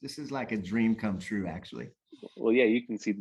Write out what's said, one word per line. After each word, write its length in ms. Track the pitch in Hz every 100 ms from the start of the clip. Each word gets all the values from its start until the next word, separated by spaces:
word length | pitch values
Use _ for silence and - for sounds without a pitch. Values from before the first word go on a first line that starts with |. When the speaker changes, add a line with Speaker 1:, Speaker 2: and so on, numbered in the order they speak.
Speaker 1:
This 160 | 135 -
is 120 | 135
like 220 | 135 120
a 40 | 110
dream 380 | 90 113 113
come 240 | 110 107 95
true, 280 | 92 104 87
actually. 420 | 80 - - - - _ - - -
Speaker 2:
Well, 160 | 113
yeah, 120 | 123
you 200 | 113 120 120
can 120 | 107
see 140 | 110 98